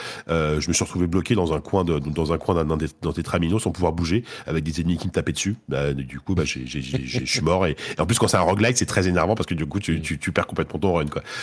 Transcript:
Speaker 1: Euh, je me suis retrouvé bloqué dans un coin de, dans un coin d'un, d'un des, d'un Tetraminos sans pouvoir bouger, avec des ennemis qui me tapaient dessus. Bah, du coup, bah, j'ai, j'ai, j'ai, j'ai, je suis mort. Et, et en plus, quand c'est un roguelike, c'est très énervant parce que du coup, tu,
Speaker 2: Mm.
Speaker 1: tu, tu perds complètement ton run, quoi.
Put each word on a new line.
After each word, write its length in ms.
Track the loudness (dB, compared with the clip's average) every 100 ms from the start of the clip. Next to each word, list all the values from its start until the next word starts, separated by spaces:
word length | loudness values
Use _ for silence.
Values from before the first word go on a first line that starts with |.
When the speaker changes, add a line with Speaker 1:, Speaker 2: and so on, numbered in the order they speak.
| -12 -10 -2
Speaker 1:
Euh, 320 | 2 2 2
je 80 | 0
me 40 |
suis 120 | 0
retrouvé 220 | 0 0 0
bloqué 280 | 0 2
dans 180 | 2 2
un 80 | 0
coin 240 | 0 2
de, 140 | 2 0
dans 340 | 0 -2 0
un 60 | 0
coin 160 | 0
d'un, 100 | 2
d'un 120 | 2 0
des, 100 | -2 -4
d'un 100 | -4
Tetraminos 500 | -4 -2 0 2 0
sans 80 | 0
pouvoir 220 | 0 0
bouger, 320 | 0 0 0 -2 -10 -4
avec 180 | -2
des 160 | -2 -2
ennemis 160 | 0 0
qui 100 | -2
me 40 |
tapaient 200 | -2 -2
dessus. 240 | -2 -2 -4 -4
Bah, 240 | -2 0
du 280 | -2 -6 -8
coup, 140 | -2
bah, 100 | 0
j'ai, 220 | 0 -4 -6
j'ai, 140 | -8
j'ai, 200 | -4 -4
j'ai, 220 | -4 -4 -2
je 40 |
suis 100 | 0
mort. 240 | 2 4 2
Et, 100 | 0 -4 -2
et 40 |
en 60 | 0
plus, 120 | 2
quand 100 | 4
c'est 80 | 4
un 40 |
roguelike, 340 | 4 4 4 2
c'est 80 | 0
très 220 | 2 4
énervant 260 | 4 2
parce 120 | 2 -2
que 80 |
du 120 | -2 -2
coup, 140 | -2
tu, 180 | 0 -2
Speaker 2:
Mm. 20 |
Speaker 1:
tu, 160 | -2 -4
tu 140 | -2
perds 140 | 0 0
complètement 320 | -2 -4 0
ton 120 | 2
run, 120 | 2 0
quoi. 160 | -4 -8 -8